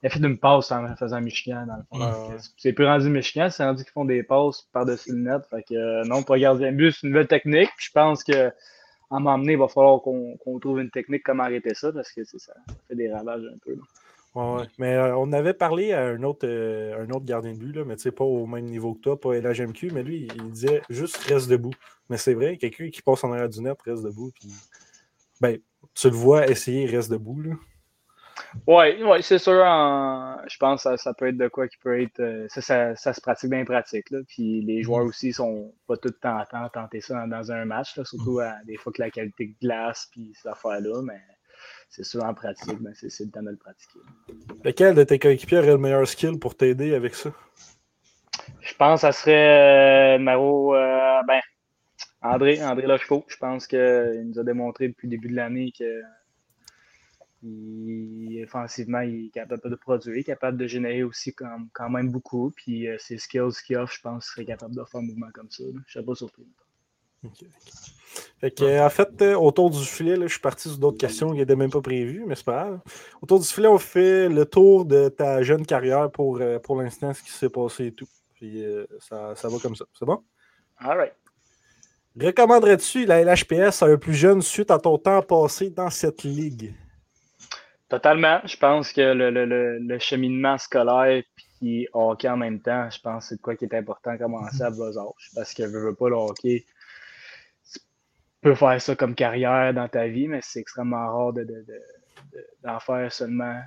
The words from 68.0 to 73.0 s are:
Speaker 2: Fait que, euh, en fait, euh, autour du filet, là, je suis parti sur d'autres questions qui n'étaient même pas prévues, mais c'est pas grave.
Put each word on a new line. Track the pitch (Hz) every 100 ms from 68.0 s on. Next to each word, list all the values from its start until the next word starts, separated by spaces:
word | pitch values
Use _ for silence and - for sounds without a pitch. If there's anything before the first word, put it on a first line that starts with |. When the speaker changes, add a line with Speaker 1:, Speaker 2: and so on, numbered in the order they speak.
| _ - - _
Speaker 2:
Fait | 135
que, | -
euh, | 139 143 147
en |
fait, | - 202 -
euh, | 202
autour | 202 156 143 180
du | 147
filet, | 135 - 165 185
là, | 170
je |
suis | -
parti | 143 - 160
sur | 143
d'autres | 143 110
questions | 127 110 156
qui | 151
n'étaient | 135 135
même | 135
pas | 143
prévues, | 131 127 120 165 226
mais | 139
c'est | -
pas | 123
grave. | 190 180 - -